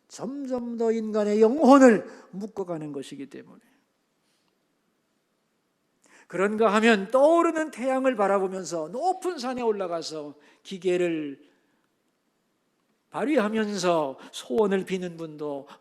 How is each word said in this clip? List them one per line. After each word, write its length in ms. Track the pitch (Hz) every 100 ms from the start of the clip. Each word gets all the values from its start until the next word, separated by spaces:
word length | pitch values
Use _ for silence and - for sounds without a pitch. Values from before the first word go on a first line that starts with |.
| _
점점 720 | - 190 277 269 254 240 233
더 140 | 226
인간의 500 | 226 220 214 208 214
영혼을 640 | 220 285 262 277 262 196 - - -
묶어가는 600 | 180 214 - 180 165 151
것이기 380 | 143 131 143 135
때문에. 320 | 131 151 - _ _ _ _ _ _ _ _ _ _ _ _ _ _ _ _ _ _ _ _ _ _ _ _ _ _ _
그런가 460 | 175 202 214 220 208
하면 360 | 226 214 196
떠오르는 600 | 262 285 339 339 320 311
태양을 440 | - 262 262 262 233
바라보면서 720 | 196 196 190 190 165 165 156
높은 480 | 226 349 370 359 339
산에 240 | 240 247
올라가서 760 | 233 202 185 170 156 156 147 139 _ _
기계를 840 | - 190 180 180 175 160 147 135 _ _ _ _ _ _ _ _ _ _ _ _ _ _ _ _ _
발휘하면서 1080 | 151 226 294 208 220 208 208 180 170 143 131 -
소원을 540 | - - 240 208 190 180
비는 320 | 185 180 165
분도 500 | 165 151 151 143 135 -